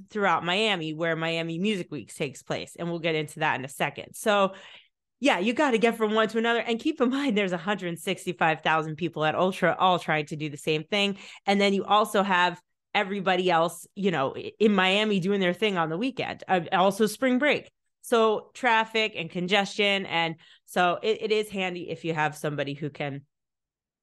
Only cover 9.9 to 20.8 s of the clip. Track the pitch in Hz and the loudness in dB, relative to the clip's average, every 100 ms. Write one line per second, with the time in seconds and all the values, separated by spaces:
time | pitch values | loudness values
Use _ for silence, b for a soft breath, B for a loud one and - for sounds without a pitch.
9.9 | 175 - 156 151 156 156 147 - 156 156 | 2 0 -2 -2 -6 -8 -6 -2 -2 0
10.9 | 208 202 196 B B - 202 202 196 - | 0 0 -2 B B 0 2 4 2 4
11.9 | 208 214 214 202 180 180 170 _ _ _ | 2 4 2 2 4 2 0 _ _ _
12.9 | 196 196 202 185 180 180 165 170 - - | -2 -2 -2 0 2 4 4 2 -2 -16
13.9 | - 196 156 135 - - - 208 202 185 | -4 0 0 -2 -4 -8 2 4 4 4
14.9 | 202 214 196 175 202 180 175 220 185 156 | 4 2 0 2 2 0 0 0 0 -2
15.9 | 165 262 - - - - 185 160 185 190 | -2 -4 -4 -6 -6 -2 -2 0 2 2
16.9 | 196 214 - 262 247 285 196 - _ _ | 4 0 0 0 2 2 0 -4 _ _
17.9 | _ - 233 220 208 - - 247 226 220 | _ 0 4 4 2 -4 -4 2 2 2
18.9 | 226 214 - 165 185 175 202 196 - 202 | 0 -2 -4 -8 -4 0 2 0 0 2
19.9 | 196 190 170 165 160 b b - 196 | 0 -2 -2 -2 -4 b b -6 2